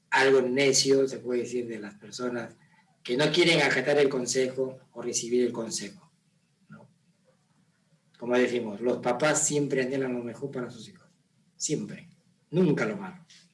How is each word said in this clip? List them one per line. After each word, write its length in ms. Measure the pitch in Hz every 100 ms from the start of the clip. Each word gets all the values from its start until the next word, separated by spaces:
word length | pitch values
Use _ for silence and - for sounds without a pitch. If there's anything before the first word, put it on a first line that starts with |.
| _
algo 320 | - 135 135
necio, 680 | 123 131 139 135 135 135 135
se 120 | 117
puede 220 | 117 123
decir, 260 | 107 123 117
de 120 | 110
las 160 | 104 101
personas 600 | 110 101 123 120 110 - _ _ _ _
que 120 | - 123
no 140 | 151
quieren 300 | 180 170 160
acatar 360 | 135 131 147 147
el 100 | 135
consejo 720 | 127 120 131 127 131 131 - _
o 100 | 120
recibir 440 | 120 117 117 123 120
el 80 |
consejo, 580 | 113 110 - 101 87 _ _ _ _ _ _ _
¿no? 200 | - - _ _ _ _ _ _ _ _ _ _ _ _ _
Como 180 | 120 123
decimos, 440 | 123 120 110 101
los 160 | 120 -
papás 500 | 151 - 151 147 -
siempre 340 | 147 143 131
anhelan 320 | 127 135 131
lo 100 | 123
mejor 280 | 120 104 135
para 180 | 131 120
sus 180 | - 104
hijos. 180 | - _ _ _ _ _ _
Siempre. 520 | - 143 101 - - _ _ _ _
Nunca 340 | 156 175 131 113
lo 120 | 98
malo. 280 | - - - - _